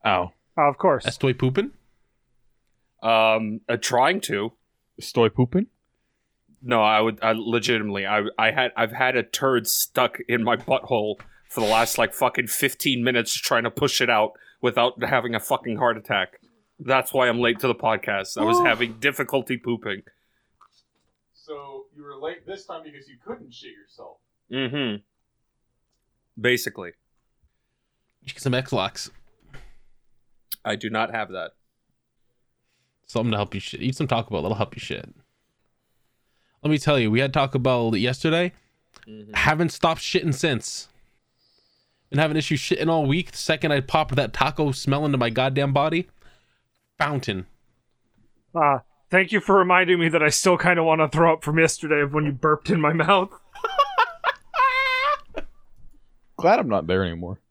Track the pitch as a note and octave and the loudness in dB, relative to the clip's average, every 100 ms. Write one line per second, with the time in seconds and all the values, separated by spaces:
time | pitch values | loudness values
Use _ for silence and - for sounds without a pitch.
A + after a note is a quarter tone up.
0 | G#2+ F#2 F2+ _ _ - D3 C3+ F#3 C3+ | 2 0 -2 _ _ 0 0 2 2 2
1 | - - C3+ B2+ C3 C3+ C4 - _ _ | -2 -2 -2 2 0 0 -4 -10 _ _
2 | _ _ _ _ _ _ _ _ _ _ | _ _ _ _ _ _ _ _ _ _
3 | A2+ A2+ A2 A2 G#2+ A2 - A#2 - B2 | 4 6 6 4 0 -6 -4 -4 0 2
4 | C#3+ F#3+ - G#2 A2+ _ _ _ _ - | 2 2 -2 -4 -4 _ _ _ _ -18
5 | - - A2+ - B2+ F3+ A#3 _ _ _ | -4 2 2 2 0 0 -2 _ _ _
6 | _ _ _ _ _ _ B2 A#2+ G#2+ G#2+ | _ _ _ _ _ _ 0 4 6 4
7 | A2+ G#2+ A2+ A2+ A2 A#2 G#2+ A2+ G#2+ G2+ | 2 0 0 0 0 -2 0 0 -2 -4
8 | G2 G#2+ G#2 - A2 C3 B2+ - A2+ B2 | -2 -2 -2 0 2 2 -2 0 -2 0
9 | B2+ B2+ G#2 - C3+ B2 G#2+ - - - | 0 0 -4 -2 0 0 0 -4 -2 0
10 | B2 - - A#2+ A2+ A#2 - C3+ - A#2+ | 0 -2 -4 -2 0 -2 -2 -4 -2 -4
11 | G#2+ G2+ - _ _ - G#2+ A2 A#2 - | -2 -8 -14 _ _ -4 2 2 2 0
12 | A2+ - B2+ - A#2+ - C3+ - D3 B2+ | -2 0 -2 -2 -6 -2 -2 -2 -2 0
13 | A#2+ B2 A2 - - A#2+ A#2 - C#3 - | 0 0 -2 -4 0 0 0 -2 -2 0
14 | B2 A2+ A2 - - _ B2 A#2+ A#2+ - | 2 2 2 -2 -20 _ -2 2 0 0
15 | A2+ C3 A#2+ A2+ - C3 B2 G#2+ B2 A2 | 0 0 0 -6 -4 -4 -4 -2 -2 -2
16 | - G2+ F#2 _ _ _ _ _ C3 C3 | -4 -4 -4 _ _ _ _ _ 0 0
17 | - C3+ B2+ A#2 A#2+ A2+ C3 A2+ A2+ G#2+ | 2 2 2 2 0 0 -2 0 0 -2
18 | - G2 G2 - - F4 F4 A2+ A#2+ A2+ | -2 -4 -6 -4 0 4 4 2 -2 -2
19 | C#3 C#3 C3 C#3 - B2 B2+ A#2 G#2+ G2 | -4 -2 -4 -4 -4 -8 -4 -6 -6 -10
20 | _ _ _ _ _ _ _ _ _ _ | _ _ _ _ _ _ _ _ _ _
21 | _ _ _ _ - C#3+ C#3 C3+ - D3 | _ _ _ _ -16 -16 -14 -18 -18 -20
22 | C#3+ C#3 D#3 F3 - G3 - E3 D#3 C#3+ | -20 -12 -12 -12 -14 -16 -14 -16 -16 -20
23 | - B2+ - A#3+ B2+ - - - _ - | -20 -20 -16 -16 -16 -20 -20 -20 _ -20
24 | - - _ _ _ C3 B2+ C#3+ B2+ G#2 | -20 -20 _ _ _ -8 -6 -4 -6 -6
25 | _ _ _ _ _ _ _ _ _ _ | _ _ _ _ _ _ _ _ _ _
26 | _ _ _ - A#2 B2 - - F2 _ | _ _ _ -4 0 0 -2 -10 -18 _
27 | _ _ _ _ _ _ _ _ _ _ | _ _ _ _ _ _ _ _ _ _
28 | _ _ C3+ - C3+ B2 C3 A#2+ G2 - | _ _ -20 -6 -2 -2 -2 -2 -2 -6
29 | - - - _ _ - - - - _ | -16 -18 -20 _ _ -20 -20 -20 -20 _
30 | _ _ _ _ _ - A2 G#2+ A2 A2+ | _ _ _ _ _ -10 -6 -6 -4 -2
31 | G#2+ A2+ G2+ F#2 E2 _ _ _ _ _ | -2 -4 -8 -8 -12 _ _ _ _ _
32 | _ _ _ _ _ _ _ _ _ _ | _ _ _ _ _ _ _ _ _ _
33 | _ A#2 A#2 G#2 G2+ G2 - - A#2 C3 | _ -2 -2 0 -2 -4 -10 -6 -6 -4
34 | D#3 A#2 - G2 E2 G#2 G#2 - - - | -2 -2 -2 -4 -2 -2 -4 -6 -10 -10
35 | - _ _ _ _ _ _ _ _ _ | -12 _ _ _ _ _ _ _ _ _
36 | _ _ _ _ _ _ D3 D3+ D#3 C#3+ | _ _ _ _ _ _ -2 0 2 2
37 | A2 A2+ C3+ D3 C3+ C3+ B2+ B2 A#2 A2+ | 4 2 2 0 0 0 0 2 2 0
38 | A#2+ B2+ D#3+ E3 F3 _ _ _ _ _ | 0 0 0 0 -2 _ _ _ _ _
39 | - G#3+ G#3 - - D#3 E3+ - E3+ E3 | -20 -20 -8 0 0 2 0 0 0 0
40 | - F#3 D#3+ C3 E3 A#2 - - - _ | -2 -2 -2 0 0 -2 -4 -12 -16 _
41 | _ _ _ _ _ _ _ _ _ _ | _ _ _ _ _ _ _ _ _ _
42 | _ C#3 D#3 D#3 - C#3+ - - D#3+ E3 | _ 0 2 0 0 -2 0 0 2 2
43 | C#3 D#3+ - - - D#3 D#3+ C#3+ C3+ D#3+ | 2 0 -2 -8 -4 -2 0 0 2 0
44 | D3+ C3+ C3 - C#3 - D3 C3 - C#3 | 0 -2 -2 0 -2 0 -2 -2 -2 0
45 | D3+ C3+ A#2 A#2 C3+ C3+ C#3+ C#3 D3+ E3 | 0 0 0 0 0 0 0 2 2 -2
46 | F3+ _ - _ _ _ _ _ _ _ | -4 _ -20 _ _ _ _ _ _ _
47 | D3 C#3+ A#2 F#2+ F2 _ _ _ _ _ | -2 -2 -4 -6 -8 _ _ _ _ _
48 | _ _ _ _ _ E3+ D3 C3 - _ | _ _ _ _ _ 2 2 2 -4 _
49 | _ F3+ F#3 G#3 - G3 F3+ F3+ F3+ F3 | _ 2 2 -2 4 4 6 4 4 2
50 | E3 D#3+ D3+ - F#3+ F3 F3 E3+ E3 D#3 | 4 4 2 2 2 4 2 2 2 2
51 | D3+ D3+ E3+ A3+ D3 D#3+ D#3+ - D#3 D3+ | 2 4 4 2 0 2 2 0 -2 0
52 | C#3+ D3+ D3+ C3+ D#3 D3+ - F3+ D3+ D#3+ | 2 0 -2 0 0 0 0 0 2 2
53 | D3+ G3 F#3+ - _ - - F#5+ C#5+ F#5+ | 2 2 2 -10 _ -10 -6 -2 0 0
54 | F5 E5 - - - E5 C5 C5 C5+ C5 | -2 -2 -6 -6 -10 0 0 2 -2 -2
55 | C#5 C#5+ - - - - - - - - | -2 -4 -8 -12 -12 -16 -20 -20 -20 -20
56 | _ _ _ - E3+ A3+ E3 G2+ D#2 F#2+ | _ _ _ -2 2 2 2 -2 0 0
57 | F#2 E2 F2 G2+ _ | 0 -6 -10 -12 _